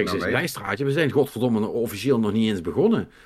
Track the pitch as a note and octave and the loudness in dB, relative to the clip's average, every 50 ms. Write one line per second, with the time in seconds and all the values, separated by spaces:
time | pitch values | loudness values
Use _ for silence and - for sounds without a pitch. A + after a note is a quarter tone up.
0 | G#2 F2+ - F2 F2 F#2+ A#2+ C3 F3 D3 - - - G2 G2+ G#2+ C#3 C#3 C#3 E3 | 0 0 0 -2 -2 0 0 -2 -2 -4 -6 -8 -6 -6 -4 -2 -2 0 0 0
1 | D#3+ C3 G#2 D3+ B2+ - - A2+ A#2+ B2 A2+ G#2+ G#2+ F#2+ - A#2+ A2+ A2+ G#2 G2 | 0 2 2 2 2 0 0 -2 0 0 2 0 0 0 -2 -2 -2 -4 -4 -2
2 | G#2+ C3+ C3+ A#2 A2 G#2 G2 A2+ A2 A2 G#2 F#2 D#2+ E2 - A2+ E3+ A3+ A3+ B2 | 0 2 2 2 2 2 2 2 2 2 0 -2 -4 -2 0 2 2 4 2 2
3 | F#2 - - - - | -2 -4 -10 -20 -10